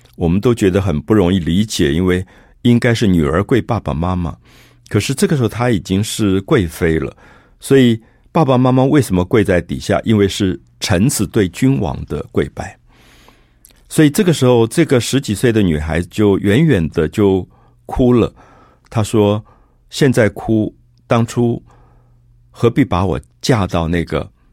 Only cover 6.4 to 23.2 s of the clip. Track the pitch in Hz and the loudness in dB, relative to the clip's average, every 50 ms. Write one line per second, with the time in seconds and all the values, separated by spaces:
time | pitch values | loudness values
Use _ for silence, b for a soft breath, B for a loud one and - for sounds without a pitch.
6.4 | 92 - 165 127 90 82 - - 90 82 80 78 69 - - b b b b b | 0 0 0 0 0 -2 -4 -2 -2 0 0 0 -2 -6 -10 b b b b b
7.4 | b b b b - - 139 135 127 120 113 110 b b b b b b - 170 | b b b b -2 2 4 4 4 4 2 0 b b b b b b -2 0
8.4 | 156 131 127 127 127 127 123 131 127 135 147 151 120 - 95 90 90 90 - 113 | 2 2 2 2 2 2 2 2 2 2 2 2 0 2 0 -2 0 2 2 2
9.4 | 98 92 92 87 85 - 76 65 - - 101 - - - 110 104 101 95 - - | 2 2 0 0 -2 -4 -8 -8 -4 -4 -4 -2 0 0 2 2 2 0 0 -2
10.4 | 104 92 - - - _ _ _ - - 107 85 104 143 - - 104 82 - 117 | -2 -2 -2 -6 -10 _ _ _ -4 -2 0 2 2 0 0 -2 -4 -2 0 0
11.4 | 101 90 - - 131 131 135 135 107 78 64 73 78 - 76 73 - - - - | 0 0 -2 -2 -2 0 0 0 -2 -4 -6 -8 -8 -8 -10 -10 -10 -6 -4 -4
12.4 | 76 - - - - - - - _ b b b b b b b b b b b | -4 -4 -6 -12 -14 -14 -16 -20 _ b b b b b b b b b b b
13.4 | b b b b b b b b b _ - - 156 147 147 - 208 180 151 - | b b b b b b b b b _ 0 2 2 4 4 2 2 0 0 2
14.4 | 131 127 123 117 113 110 - - 165 - 123 123 - - - 135 139 - 104 - | 2 2 4 4 2 2 0 0 0 2 0 0 0 0 -2 -4 -2 -4 -4 -2
15.4 | - 123 110 110 101 90 78 76 73 78 80 82 87 - - - 107 101 98 87 | 0 0 2 2 2 2 0 -2 -2 -4 -4 -4 -4 -4 -2 0 2 2 2 2
16.4 | - 101 101 127 165 160 127 92 80 - - - 80 78 - - 104 98 95 92 | 0 0 2 2 2 2 2 0 0 -2 -2 -2 -4 -2 0 0 2 2 2 0
17.4 | 90 b b b b b b b _ - - - 131 123 123 117 95 - b b | -2 b b b b b b b _ -10 -4 0 0 2 2 2 0 -2 b b
18.4 | b b b b b b b b b _ - 120 104 - - 110 104 101 104 107 | b b b b b b b b b _ -6 -4 -4 0 0 2 2 2 0 -2
19.4 | b b b b b b b b b b - - 156 135 120 127 113 101 - - | b b b b b b b b b b -4 0 0 2 4 2 2 2 0 -4
20.4 | - - 113 110 107 - - _ _ _ _ _ _ - 127 117 117 117 - 123 | -4 -2 -2 0 -2 -2 -6 _ _ _ _ _ _ -2 -2 0 0 -2 -2 -2
21.4 | 120 120 117 - b b b b b b b b b b b b b b _ _ | -2 -2 -2 -4 b b b b b b b b b b b b b b _ _
22.4 | _ _ _ - - 117 - - 131 - - 85 95 92 76 64 | _ _ _ -2 0 0 2 2 0 0 0 0 0 0 -2 -4